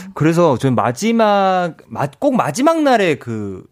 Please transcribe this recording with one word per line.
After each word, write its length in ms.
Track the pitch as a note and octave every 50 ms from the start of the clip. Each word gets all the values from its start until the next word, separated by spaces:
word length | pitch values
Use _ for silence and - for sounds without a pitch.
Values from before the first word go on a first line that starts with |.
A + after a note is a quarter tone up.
| - - -
그래서 440 | - C#3+ D#3+ E3+ E3+ F3 D#3 B2+ G#2+
저는 160 | - C3+ B2
마지막, 1000 | G#2+ G2+ A#2+ B2 - G3+ A3+ A#3 A3+ A3 G#3 G3+ G3+ F#3+ F#3+ F#3 F3+ F3 E3+ C#3 - - -
마-, 180 | A#2 A2 C3+ C#3+ - -
꼭 160 | C#4 D4 B3+
마지막 460 | F#3+ B2 C3+ - - C#4 E4 E4 D#4+
날에 340 | D4+ C#4 B3 G#3+ G3 E3+ C#3+
그 480 | - - A#2+ A2+ G#2+ G#2 G2 F#2+ F2+ - _